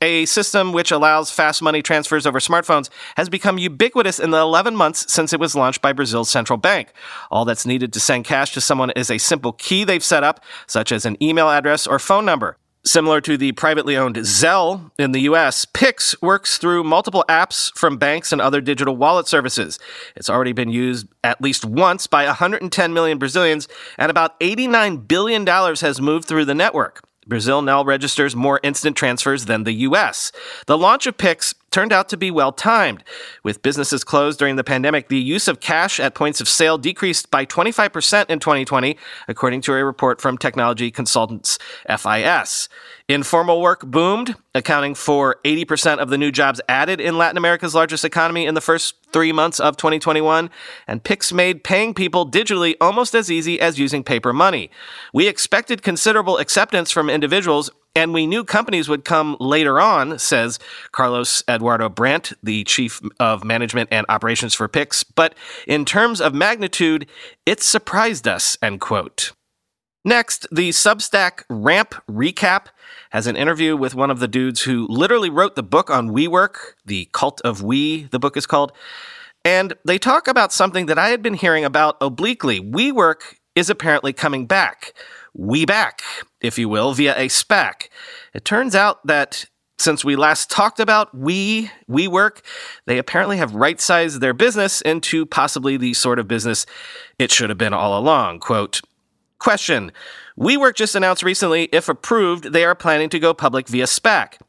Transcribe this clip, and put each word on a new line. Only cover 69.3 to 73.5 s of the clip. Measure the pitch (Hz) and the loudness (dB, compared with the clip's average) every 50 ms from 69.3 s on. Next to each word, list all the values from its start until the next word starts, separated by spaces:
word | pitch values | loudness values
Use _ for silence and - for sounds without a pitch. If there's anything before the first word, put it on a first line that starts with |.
| - _ _ _ _ _ _ _ _ _ _ _ _ _ | -10 _ _ _ _ _ _ _ _ _ _ _ _ _
Next, | - 196 240 240 226 - - - - - | 0 2 2 2 2 -2 -4 -8 -8 -4
the | 160 160 185 170 | -2 -2 0 0
Substack | 165 - - 208 214 208 - - - 196 185 180 - - - - | 0 2 2 2 2 2 0 -2 0 0 0 0 -2 -6 -12 -10
Ramp | 120 107 104 139 170 202 220 - - - - - | -6 0 2 4 4 4 2 -2 -6 -18 -14 -8
Recap | 104 110 135 175 - - 202 180 185 202 - - _ _ - - - - - _ | -4 -2 -2 -2 -2 0 0 2 2 0 -2 -8 _ _ -20 -20 -20 -20 -12 _
has | - 110 107 | -4 -2 -2
an | 120 104 | -2 -2
interview | - 143 160 | 0 0 0